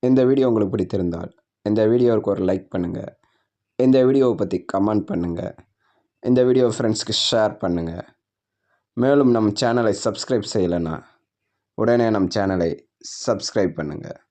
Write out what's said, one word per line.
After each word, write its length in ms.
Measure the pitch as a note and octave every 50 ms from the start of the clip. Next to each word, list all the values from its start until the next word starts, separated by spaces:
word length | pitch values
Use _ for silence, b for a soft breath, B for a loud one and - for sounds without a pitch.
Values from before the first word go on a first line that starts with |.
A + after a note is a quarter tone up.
| -
இந்த 180 | B2+ C3 C3 B2+
வீடியோ 220 | B2+ C3+ C#3 - B2+
உங்களுக்கு 260 | A#2 A2 G#2 F#2+ -
பிடித்திருந்தால் 580 | G#2 F#2 - - G2 F2+ F2 E2 E2+ F2 - _ _ _ _ _ _ _ G#2
இந்த 120 | G#2+ A2 G#2+ G#2+
வீடியோவுக்கு 400 | A#2 B2 B2 A#2+ A2+ G#2+ - G2+ G2
ஒரு 80 | G2+ F#2 F#2
லைக் 180 | F#2+ F#2+ F#2 _ -
பண்ணுங்க. 280 | F#2+ F2+ F2 F2 F2 - - - _ _ _ _ _ _ _ _ _ _ _ _ _
இந்த 180 | B2+ C3 C3 C3 B2+
வீடியோவை 300 | B2+ C3+ C#3 C3 B2 A2+
பத்தி 220 | G#2+ G#2 F#2 F#2+ F2+ - - -
கமெண்ட் 320 | G2 G2 G#2 G#2+ G#2 - -
பண்ணுங்க. 300 | G2+ F2 E2+ F2 E2+ E2+ - - - - - _ _ _ _ _ _ _ _ _ _ _ -
இந்த 200 | G#2 B2+ B2+ B2+
வீடியோ 240 | B2+ B2 C3 B2+ A#2 A2 -
ஃப்ரெண்ட்ஸ்க்கு 380 | A#2+ A2 A2 A2 - - A2+ - - -
ஷேர் 240 | - A#2 G#2+ G#2 - - -
பண்ணுங்க. 300 | F#2 F2 F2 E2 E2 E2 E2+ - - _ _ _ _ _ _ _ _ _ _ _ _ _ _ _ _ _ -
மேலும் 340 | A#2+ C3+ C#3+ C#3+ C3+ B2+
நம் 200 | A#2+ A2+ A2 G#2 G#2 -
சேனலை 320 | C3 A#2+ A#2 B2 A#2 A2 G2 - -
சப்ஸ்கிரைப் 420 | A#2 G2+ - - - C3 A2+ G2 - -
செய்யலைன்னா, 420 | A2 F#2 E2+ E2+ F2 E2+ D#2+ D#2+ - - _ _ _ _ _ _ _ _ _ _ _ _ _ _ -
உடனே 300 | A2 A2 A#2+ A#2+ A#2 A2+
நம் 200 | G#2+ G#2 F#2+ F2 -
சேனலை 360 | G#2+ G2 F#2+ F#2+ F2+ F2 E2 D#2 - _ _ _ _ _ - - - -
சப்ஸ்கிரைப் 480 | - A#2+ A#2+ - - - A2+ G2 F2+ D2+ -
பண்ணுங்க. 280 | D2+ D2 D2+ D2+ - - - - _ _